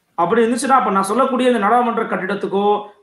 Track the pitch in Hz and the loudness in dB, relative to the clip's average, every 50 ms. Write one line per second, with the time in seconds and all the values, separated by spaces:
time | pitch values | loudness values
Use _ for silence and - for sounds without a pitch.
0 | _ _ _ - 170 170 214 233 226 226 247 - 294 247 262 262 - 214 196 190 | _ _ _ -2 -2 0 2 2 2 2 0 -2 0 2 2 2 2 2 0 0
1 | 190 196 208 240 269 247 254 247 254 254 247 226 202 202 233 247 247 233 220 220 | 0 0 0 0 0 0 0 0 2 2 2 2 2 2 2 2 2 0 -2 -4
2 | 220 - 208 180 180 185 202 196 - 175 185 196 202 208 208 202 202 - - _ | -4 -4 -6 -6 -6 -6 -6 -6 -6 -4 -2 0 0 0 0 0 -2 -8 -18 _